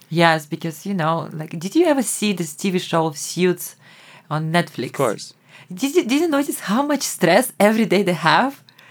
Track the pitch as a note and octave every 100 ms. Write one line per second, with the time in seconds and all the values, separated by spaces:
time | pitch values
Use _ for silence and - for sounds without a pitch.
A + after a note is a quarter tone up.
0 | - D#3+ E3+ D#3+ D3+ E3 E3 D#3+ G3 G3
1 | D#3 E3 - D3+ D#3 E3 F#3 D#4 F4 C#4
2 | G#3+ - G#3+ F#3+ E3 - G3+ F3+ - E3+
3 | D#3+ D3+ - - F3+ F3 - - - -
4 | - - - D3+ D#3+ E3+ E3 - A#2+ -
5 | B2+ G2+ - - _ - - F3+ C#4 E4+
6 | A#3+ C#4 E4+ C#4 C#4+ C4+ - A3 C#4+ C#4+
7 | - - F3 F#3+ G#3+ - G3+ A3 G#3 F3
8 | F3+ E3 D#3+ D#3+ B3+ C#4 _ _ -